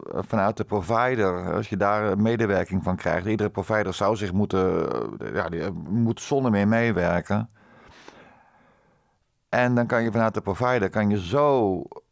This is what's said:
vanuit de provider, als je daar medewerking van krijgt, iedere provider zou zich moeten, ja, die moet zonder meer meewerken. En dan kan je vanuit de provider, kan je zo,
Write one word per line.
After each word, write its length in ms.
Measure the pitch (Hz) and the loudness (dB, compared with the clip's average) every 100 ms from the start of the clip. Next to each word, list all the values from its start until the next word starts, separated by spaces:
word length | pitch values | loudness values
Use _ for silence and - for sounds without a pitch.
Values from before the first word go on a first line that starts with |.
vanuit 520 | - 62 95 113 98 110 | -6 -8 -2 0 0 -2
de 80 | |
provider, 920 | 104 104 82 117 127 127 95 90 90 | -4 -2 0 0 2 2 0 0 -2
als 140 | 85 110 | -4 -2
je 80 | 98 | 0
daar 420 | 101 107 107 98 | 2 2 2 2
medewerking 640 | 110 117 110 95 87 95 | 2 2 2 0 0 -2
van 140 | 80 90 | -2 -2
krijgt, 300 | - 82 98 | -2 -2 0
iedere 240 | 107 104 | -2 -2
provider 440 | 98 92 107 98 | -4 -2 -2 -2
zou 220 | 90 101 110 | 0 0 0
zich 160 | 98 | 0
moeten, 560 | 92 104 95 92 85 78 - 58 - 53 | 0 0 2 2 0 0 -2 -6 -8 -6
ja, 160 | 82 85 | -4 -4
die 220 | 82 82 | -4 -6
moet 480 | 85 76 107 113 110 | -8 -4 0 0 -2
zonder 300 | - 139 127 | -2 0 2
meer 180 | 104 101 | 2 4
meewerken. 840 | 113 117 90 87 87 - 101 117 _ - - - - - - - - _ _ _ _ _ _ _ _ _ _ _ | 2 2 2 0 0 -2 -4 -4 _ -20 -20 -20 -20 -20 -20 -20 -20 _ _ _ _ _ _ _ _ _ _ _
En 260 | 120 123 | 0 2
dan 120 | 123 117 | 2 2
kan 160 | 120 | 0
je 100 | 117 | 0
vanuit 220 | 113 113 | 2 0
de 60 | 107 | 0
provider, 500 | 101 98 123 127 95 | -4 0 0 2 0
kan 200 | 110 104 | 2 2
je 100 | 104 | 0
zo, 640 | 87 135 147 135 104 90 - - - | 0 2 4 4 2 0 -6 -16 -20